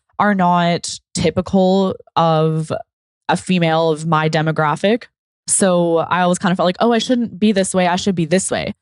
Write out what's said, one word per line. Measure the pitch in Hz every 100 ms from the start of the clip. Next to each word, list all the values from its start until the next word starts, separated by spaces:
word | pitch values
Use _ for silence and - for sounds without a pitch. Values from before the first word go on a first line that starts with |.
| _ -
are | 202 196
not | 175 175 170 170 - - - -
typical | 170 170 180 196 185 190 190 - - -
of | 165 160 160 156 156 - - _ _ _ -
a | 180
female | - 185 165 160 165
of | 156 165
my | 156 160
demographic. | 160 156 156 151 151 196 233 - _ _ _ -
So | - 190 175 170 165
I | - 175
always | 180 180
kind | 190
of | 190
felt | 175
like, | 180
"Oh, | 226
I | 233
shouldn't | - 247 226 175
be | 214
this | 190 185
way. | 190 180
I | 185
should | 202 175
be | 156
this | 180 -
way." | 101 78 -